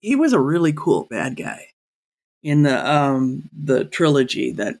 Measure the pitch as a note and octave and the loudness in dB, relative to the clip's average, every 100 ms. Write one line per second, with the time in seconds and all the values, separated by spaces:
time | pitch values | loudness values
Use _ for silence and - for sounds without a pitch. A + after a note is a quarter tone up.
0 | G#3 C4+ D#4+ A3 C3+ E3+ E3 D3+ - F#2 | -2 2 4 2 2 2 0 0 0 0
1 | - - B2+ A#2+ - - - _ _ _ | -2 -6 -6 -6 -10 -12 -16 _ _ _
2 | _ _ _ _ D3+ D3 D3 C3+ G#2+ D3 | _ _ _ _ 0 4 4 2 0 0
3 | C#3 C3+ C3 C3+ - - D3 B2+ - - | 2 0 -2 -4 -12 -8 -2 0 -2 0
4 | E3 C#3+ B2+ - B2+ - G#2 - | 2 2 0 -2 -6 -4 -8 -8